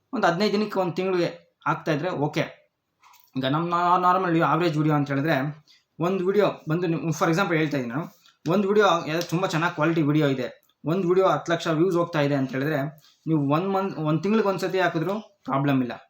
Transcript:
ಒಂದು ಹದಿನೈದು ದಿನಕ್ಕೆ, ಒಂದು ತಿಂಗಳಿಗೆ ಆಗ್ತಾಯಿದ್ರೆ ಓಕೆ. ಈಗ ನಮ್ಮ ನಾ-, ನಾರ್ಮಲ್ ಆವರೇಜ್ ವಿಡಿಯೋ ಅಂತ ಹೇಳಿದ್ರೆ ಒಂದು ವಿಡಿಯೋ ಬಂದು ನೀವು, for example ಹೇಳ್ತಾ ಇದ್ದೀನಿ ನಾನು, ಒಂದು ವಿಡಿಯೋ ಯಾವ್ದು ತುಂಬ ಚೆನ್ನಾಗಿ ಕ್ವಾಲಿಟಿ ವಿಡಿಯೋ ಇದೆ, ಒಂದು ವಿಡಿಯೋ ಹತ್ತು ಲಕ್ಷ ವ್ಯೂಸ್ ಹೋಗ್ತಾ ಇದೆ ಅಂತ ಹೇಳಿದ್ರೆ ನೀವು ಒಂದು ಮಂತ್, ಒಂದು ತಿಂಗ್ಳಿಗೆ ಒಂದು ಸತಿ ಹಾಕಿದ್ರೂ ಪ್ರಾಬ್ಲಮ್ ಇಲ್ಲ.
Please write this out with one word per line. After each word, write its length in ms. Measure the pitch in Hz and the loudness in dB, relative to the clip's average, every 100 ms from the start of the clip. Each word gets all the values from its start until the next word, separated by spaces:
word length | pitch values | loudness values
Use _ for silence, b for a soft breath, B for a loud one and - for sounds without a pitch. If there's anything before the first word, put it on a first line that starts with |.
| _ | _
ಒಂದು 140 | 233 190 | -2 0
ಹದಿನೈದು 260 | 170 208 | 2 0
ದಿನಕ್ಕೆ, 280 | 202 214 196 | 0 -2 -2
ಒಂದು 120 | 180 | -2
ತಿಂಗಳಿಗೆ 680 | 170 185 185 170 - _ _ 143 | -2 -2 0 -2 -4 _ _ -4
ಆಗ್ತಾಯಿದ್ರೆ 440 | 160 - 147 175 | -2 -2 -2 -2
ಓಕೆ. 640 | 165 147 160 135 - _ _ _ _ b b _ 131 | -2 -2 -2 -4 -6 _ _ _ _ b b _ -4
ಈಗ 80 | 131 | -2
ನಮ್ಮ 220 | 151 170 | 0 0
ನಾ-, 340 | 175 175 175 | 0 2 4
ನಾರ್ಮಲ್ 400 | 180 180 185 165 | 4 2 2 2
ಆವರೇಜ್ 360 | 151 156 175 151 | 2 2 2 2
ವಿಡಿಯೋ 180 | 156 147 | 2 2
ಅಂತ 120 | 139 | 0
ಹೇಳಿದ್ರೆ 560 | 139 151 143 147 147 _ b b - | -2 0 0 -2 -6 _ b b -6
ಒಂದು 260 | 170 190 180 | -2 -2 0
ವಿಡಿಯೋ 380 | 202 180 - - | 2 2 0 -4
ಬಂದು 180 | 160 175 | -2 0
ನೀವು, 160 | 165 | -2
for 240 | 165 151 180 | -2 -2 0
example 300 | 165 190 165 | 0 0 0
ಹೇಳ್ತಾ 200 | 160 139 | 0 -2
ಇದ್ದೀನಿ 180 | 120 | -4
ನಾನು, 140 | 127 185 - b b 151 | -6 -8 -14 b b -2
ಒಂದು 160 | 190 196 | 0 2
ವಿಡಿಯೋ 180 | 208 196 | 4 4
ಯಾವ್ದು 420 | 170 143 160 175 | 2 0 -4 -2
ತುಂಬ 180 | 165 185 | -2 -2
ಚೆನ್ನಾಗಿ 280 | 160 175 | 0 -2
ಕ್ವಾಲಿಟಿ 280 | 170 156 165 | 0 0 2
ವಿಡಿಯೋ 240 | 143 151 143 | 2 2 2
ಇದೆ, 520 | 127 120 - _ _ | 0 -4 -10 _ _
ಒಂದು 240 | 143 180 175 | -4 -2 2
ವಿಡಿಯೋ 200 | 185 190 | 4 4
ಹತ್ತು 240 | 147 151 | 2 -2
ಲಕ್ಷ 140 | 165 180 | -2 0
ವ್ಯೂಸ್ 300 | 156 185 170 | 0 2 2
ಹೋಗ್ತಾ 240 | 170 156 | 0 0
ಇದೆ 140 | 143 | 0
ಅಂತ 180 | 139 131 | 0 -2
ಹೇಳಿದ್ರೆ 500 | 131 143 151 147 - b b - | -2 -2 -2 -4 -8 b b -2
ನೀವು 280 | 156 139 | 0 2
ಒಂದು 160 | 151 196 | 0 0
ಮಂತ್, 280 | 196 196 - | -2 -2 -4
ಒಂದು 240 | 156 160 | -2 0
ತಿಂಗ್ಳಿಗೆ 260 | 196 220 202 | 2 2 2
ಒಂದು 120 | 185 | 0
ಸತಿ 200 | 185 185 | -2 0
ಹಾಕಿದ್ರೂ 400 | 175 170 160 208 | 0 0 -4 -6
ಪ್ರಾಬ್ಲಮ್ 640 | - _ - 139 143 135 | -8 _ -6 -2 2 0
ಇಲ್ಲ. 100 | 123 113 - | 0 -6 -16